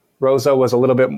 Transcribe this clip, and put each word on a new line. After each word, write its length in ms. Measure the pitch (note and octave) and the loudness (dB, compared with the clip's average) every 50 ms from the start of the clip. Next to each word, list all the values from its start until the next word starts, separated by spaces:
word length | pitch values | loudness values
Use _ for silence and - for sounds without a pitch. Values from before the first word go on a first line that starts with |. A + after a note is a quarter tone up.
| _ _ _ _ | _ _ _ _
Rosa 320 | C3+ C3 C3+ C#3 A#2+ C#3+ C3+ | -2 -2 0 0 0 0 0
was 180 | C3 C3 A#2+ B2 | 0 0 0 0
a 40 | B2 | 0
little 180 | B2+ C3 B2+ | 0 0 2
bit, 140 | B2 C3 B2 - | 0 0 -2 -4